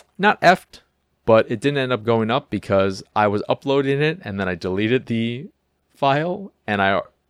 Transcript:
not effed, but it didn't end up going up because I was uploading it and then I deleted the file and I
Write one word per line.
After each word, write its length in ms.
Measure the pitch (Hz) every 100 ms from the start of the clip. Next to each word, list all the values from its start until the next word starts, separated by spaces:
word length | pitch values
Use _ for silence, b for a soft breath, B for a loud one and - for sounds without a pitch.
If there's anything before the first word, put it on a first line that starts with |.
| - -
not 220 | 202 -
effed, 400 | 170 180 - - _ _ _ _ -
but 240 | 110 -
it 80 | 113
didn't 180 | 139 143
end 160 | 127
up 100 | 120
going 280 | 107 117 110
up 180 | 131 -
because 540 | 104 - 98 95 95 - 104
I 120 | 104
was 160 | 101 -
uploading 540 | 127 139 139 139 139
it 180 | 151 175
and 160 | - 98
then 100 | 92
I 60 | 90
deleted 500 | 92 95 110 127 127
the 440 | 113 117 120 196 _ _ _ _ -
file 560 | 139 143 170 196 196 _ -
and 160 | 101
I 220 | 98 98 - _